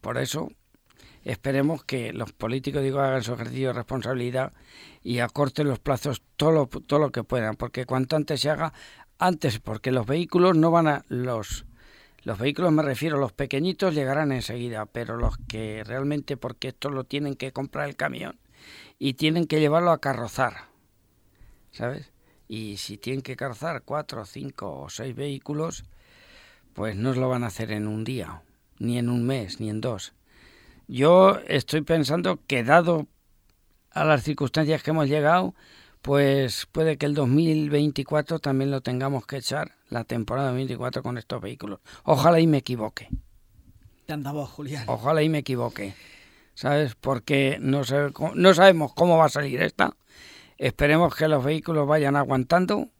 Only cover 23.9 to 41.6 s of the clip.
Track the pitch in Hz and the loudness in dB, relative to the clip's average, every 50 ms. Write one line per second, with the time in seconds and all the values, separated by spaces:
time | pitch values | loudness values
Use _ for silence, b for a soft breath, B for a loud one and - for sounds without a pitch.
23.9 | 135 151 147 - - 117 107 92 - - 143 139 127 - - 98 73 67 69 - | -6 -6 -6 -6 -10 -12 -12 -12 -14 -12 -12 -12 -12 -12 -12 -12 -10 -10 -12 -14
24.9 | - - 117 131 123 127 139 143 139 135 _ - 147 147 156 165 170 - - b | -12 -10 -10 -10 -8 -8 -8 -8 -8 -10 _ -8 -6 -6 -6 -6 -8 -10 -16 b
25.9 | b b b b b b b b b b b b b b b b _ - 104 110 | b b b b b b b b b b b b b b b b _ -8 -6 -6
26.9 | 107 98 110 131 131 123 131 127 127 123 120 117 - - 113 113 107 104 107 104 | -4 -2 -2 -2 0 0 0 0 0 -2 -4 -6 -6 -8 -8 -6 -4 -4 -4 -4
27.9 | 107 110 110 113 131 123 92 80 - 80 - _ _ _ _ _ _ _ - 113 | -4 -4 -4 -6 -6 -6 -6 -8 -12 -16 -18 _ _ _ _ _ _ _ -4 -4
28.9 | 120 123 120 120 123 120 117 123 135 131 110 95 - - 110 107 104 110 110 131 | -2 -2 0 0 0 0 0 0 -2 -2 -4 -8 -8 -8 -6 -6 -6 -4 -4 -6
29.9 | 117 95 - - _ _ _ b b b b b b b b b b b b _ | -6 -6 -10 -14 _ _ _ b b b b b b b b b b b b _
30.9 | - 123 135 156 175 185 190 190 202 190 - - - 139 120 - - 156 151 - | -2 2 6 8 8 10 8 8 6 4 -2 0 0 0 0 0 -2 -2 0 2
31.9 | 165 165 151 120 147 175 170 185 180 - _ _ - 127 117 117 147 170 175 165 | 2 2 2 2 0 0 0 0 -2 -2 _ _ -2 -2 2 6 6 6 6 6
32.9 | 175 160 147 - _ _ _ _ _ _ _ _ _ _ _ _ _ _ _ _ | 0 0 -2 -6 _ _ _ _ _ _ _ _ _ _ _ _ _ _ _ _
33.9 | _ - 156 156 156 135 110 151 151 - 147 127 - 156 160 143 156 151 - - | _ -2 2 4 4 4 2 -2 -2 -2 -2 -2 0 0 2 2 0 -2 0 -2
34.9 | 160 160 151 135 143 151 143 147 165 180 185 190 185 b b b b b b b | 0 0 2 2 2 2 4 4 4 4 2 0 -6 b b b b b b b
35.9 | b b _ - 139 143 143 139 139 139 135 123 - - - _ _ 156 160 160 | b b _ 0 2 4 4 4 4 2 2 0 -4 -6 -10 _ _ 0 0 0
36.9 | 151 139 - 143 147 147 143 120 127 147 165 165 156 156 151 147 143 147 147 151 | 0 0 -2 -2 0 0 2 4 4 4 4 4 2 0 0 0 2 2 2 2
37.9 | 143 - 139 - 151 151 147 - 165 156 - 147 135 131 135 139 139 131 131 - | 0 -2 -6 -2 -2 -2 -2 -2 -4 -4 -2 -2 0 0 0 0 -2 -4 -4 -4
38.9 | 127 127 131 139 139 135 113 - - 139 120 - 131 147 151 - _ _ _ _ | -4 -2 -2 -2 -4 -4 -6 -8 -10 -8 -6 -6 -6 -6 -6 -8 _ _ _ _
39.9 | - 117 113 _ 120 120 110 - 113 131 139 135 123 127 135 131 123 117 123 127 | -8 -8 -6 _ -4 -4 -4 -4 -2 -2 -2 -2 -2 -2 -4 -4 -6 -6 -6 -6
40.9 | 123 - - 120 123 120 110 _ - 123 - 98 - - | -6 -6 -6 -6 -8 -8 -8 _ -10 -8 -8 -10 -12 -12